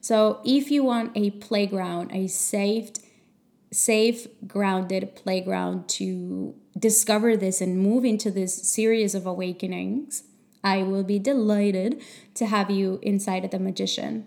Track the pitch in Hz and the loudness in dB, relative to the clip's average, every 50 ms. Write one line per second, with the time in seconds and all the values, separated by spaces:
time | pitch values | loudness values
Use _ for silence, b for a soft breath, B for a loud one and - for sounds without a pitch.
0 | - - 226 214 214 214 214 - - - 254 285 277 - 285 285 269 254 240 233 | -2 2 4 4 4 4 2 0 0 2 2 2 4 2 2 2 4 2 2 0
1 | 226 - - 208 208 202 202 - - - 226 208 202 196 202 190 185 180 175 170 | -2 -2 -2 0 0 0 -2 -4 -6 -2 0 0 0 0 0 -4 -4 -4 -4 -6
2 | 175 - - 190 190 185 - - - - - 208 202 202 214 226 214 220 - - | -6 -4 -4 -4 -4 -2 -2 -2 -4 -2 0 0 2 2 0 0 -2 -6 -12 -16
3 | b b b b b b b b _ _ _ _ _ _ - - - 240 226 214 | b b b b b b b b _ _ _ _ _ _ -2 0 2 4 4 6
4 | 220 233 233 233 - - - _ - 190 - 196 202 196 190 185 185 180 190 190 | 4 4 2 0 -6 -16 -18 _ -18 -8 -4 -2 0 0 0 0 0 0 -2 -2
5 | 190 196 - - - - 190 190 180 185 190 185 180 180 180 185 175 - - - | -4 -4 -10 -10 -4 -2 -2 -2 0 -2 -2 -2 -2 -2 -2 -4 -4 -6 -6 -4
6 | 190 190 185 180 180 180 185 - - - - - _ _ _ 202 - 220 214 - | -4 -4 -4 -4 -6 -6 -6 -6 -6 -8 -10 -14 _ _ _ 0 2 2 4 4
7 | - - 214 214 214 233 226 214 190 190 185 - 190 185 180 185 190 202 220 254 | 2 2 2 2 4 2 2 2 2 0 -2 0 -2 0 0 2 2 4 4 4
8 | 240 254 214 208 - 214 185 190 190 185 - - - - - - 220 220 226 226 | 2 2 0 0 0 -2 -2 -2 -2 -2 -4 -4 -2 -2 0 2 2 2 4 4
9 | 214 202 196 196 175 185 180 180 185 180 180 180 - 185 180 175 180 190 208 262 | 2 0 0 -2 -4 -4 -6 -4 -4 -6 -6 -6 -6 -6 -6 -4 -4 -4 -4 -4
10 | 311 - - - - _ _ _ _ _ _ _ - 196 190 196 190 190 190 196 | -6 -6 -10 -12 -12 _ _ _ _ _ _ _ 0 0 2 2 2 0 0 -2
11 | 196 185 208 208 196 254 277 269 220 214 214 208 202 208 196 185 185 220 277 B | 0 0 0 0 2 2 2 2 4 4 4 4 4 2 2 0 0 -2 -4 B
12 | B B B B B B B - 240 208 214 208 196 190 202 196 196 190 190 190 | B B B B B B B -4 -2 0 2 0 2 2 2 0 2 0 -2 -2
13 | - 208 202 196 196 - 190 185 185 190 - 190 190 190 180 - 196 190 - - | -2 0 0 0 0 -2 -4 -4 -4 -4 -4 -4 -4 -4 -2 -2 -4 -4 -2 -4
14 | - - - 220 214 | -4 -6 -6 -6 -8